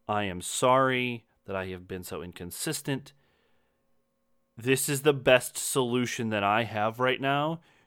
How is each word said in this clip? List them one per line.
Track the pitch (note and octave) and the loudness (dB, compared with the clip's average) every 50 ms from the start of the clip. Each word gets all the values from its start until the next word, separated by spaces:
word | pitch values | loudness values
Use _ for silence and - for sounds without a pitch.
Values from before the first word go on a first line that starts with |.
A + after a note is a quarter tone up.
| _ - | _ -2
I | G#2+ G#2 G#2 | -2 -2 0
am | G2 F2 F2+ | -2 -4 -6
sorry | - - - - C3 B2+ B2+ C3+ C3+ C3 B2+ B2+ B2+ B2 A#2+ A2+ - _ _ _ _ | -8 -8 -2 2 4 6 6 6 4 2 2 0 -2 -4 -6 -8 -12 _ _ _ _
that | - G2 | -8 -6
I | F#2+ F#2 | -6 -6
have | F#2+ F#2 F2+ F2+ | -6 -8 -12 -10
been | F#2 F#2+ F2+ | -10 -10 -10
so | F2 - F#2+ D#2 | -10 -10 -10 -10
inconsistent. | E2 F2+ - - F2+ F2 - - - E3 D3 - - D3 C#3 C3+ C#3 - - _ _ _ _ _ _ _ _ _ _ _ _ _ _ _ _ _ _ _ _ _ _ _ _ _ _ _ _ | -10 -10 -12 -12 -12 -12 -10 -8 -6 -6 -6 -6 -4 -4 -6 -6 -6 -12 -20 _ _ _ _ _ _ _ _ _ _ _ _ _ _ _ _ _ _ _ _ _ _ _ _ _ _ _ _
This | A2+ A2 B2+ C3+ C3 - - | -6 2 2 2 2 2 0
is | C#3+ C3+ | -2 2
the | C3 D3+ | 2 2
best | C#3+ C3+ A2+ C3+ B2+ B2+ - - - - | 2 4 6 6 6 6 6 0 -8 -8
solution | - - - C#3 B2+ A#2+ A#2+ B2+ B2 A2+ - - A#2 A2 | -6 -2 0 0 0 2 0 0 0 -2 -4 -4 -4 -2
that | G#2+ G#2 G2+ | 0 2 2
I | G2+ G#2 A2+ | 4 4 2
have | A#2 G#2+ A#2 G#2+ G#2 A2+ A2+ A#2+ | 2 0 -2 -2 -2 -2 -2 0
right | B2+ B2+ C3 - | 0 0 0 0
now | C#3 C#3 C#3 C#3+ D3 D#3+ E3 E3 - _ _ _ _ | 0 0 0 0 0 -2 -4 -6 -10 _ _ _ _